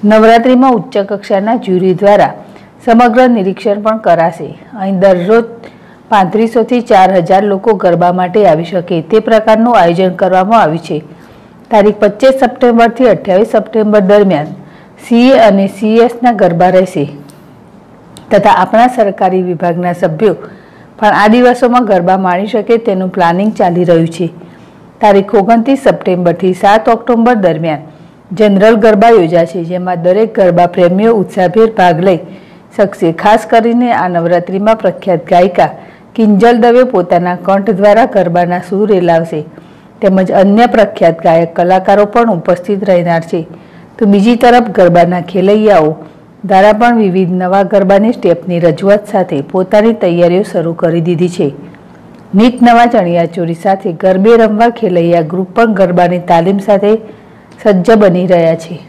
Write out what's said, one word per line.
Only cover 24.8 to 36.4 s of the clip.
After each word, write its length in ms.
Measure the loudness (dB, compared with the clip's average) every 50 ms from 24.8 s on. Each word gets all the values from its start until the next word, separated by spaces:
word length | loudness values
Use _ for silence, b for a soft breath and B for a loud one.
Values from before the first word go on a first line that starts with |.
| B B B _
તારીખ 340 | 0 2 2 2 0 0 0
ઓગણત્રીસ 440 | -2 2 2 2 0 2 0 -2 0 0
સપ્ટેમ્બરથી 680 | -2 -2 0 -2 -4 -4 -2 0 -2 -2 -2 -2 -4 -2
સાત 360 | 0 0 2 2 2 2 0
ઓક્ટોબર 460 | -2 -2 0 -2 0 0 2 2 0
દરમિયાન 440 | 2 0 0 -2 0 -4 -4 -6 -6 -8 B B B B B B B B _ -4
જનરલ 420 | 0 2 2 2 4 4 4 4
ગરબા 340 | 4 4 2 2 4 4 4
યોજાશે, 560 | 4 4 2 2 0 0 -2 -2 -4 -8 -8
જેમાં 380 | -6 -8 -8 -6 -6 -6 -4 0
દરેક 340 | 0 0 0 0 -2 0
ગરબા 300 | 0 0 2 2 2 0
પ્રેમીઓ 480 | 0 0 0 0 0 0 0 0 0 0
ઉત્સાહભેર 560 | 0 -2 -4 -2 -2 -2 0 2 2 0 0
ભાગ 300 | 2 0 0 2 2 2
લઈ 180 | 0 0 0 0 -4 B B B B B B B B B _
શકશે. 360 | -4 -4 -4 -2 -4 -4 -4 -4
ખાસ 340 | -2 0 2 2 2 0 0
કરીને 420 | 0 0 2 2 0 0 0 0 -2
આ 160 | -2 -2 -2
નવરાત્રિમાં 680 | -2 -2 -2 0 -2 -2 -2 -4 -6 -4 0 0 -2
પ્રખ્યાત 540 | 0 -2 -4 -4 -4 -4 -4 -4 -4 -2 0
ગાયિકા 380 | 2 2 2 2 0 0 -2 -2 -2 B B B B B B B _
કિંજલ 440 | -2 0 2 2 4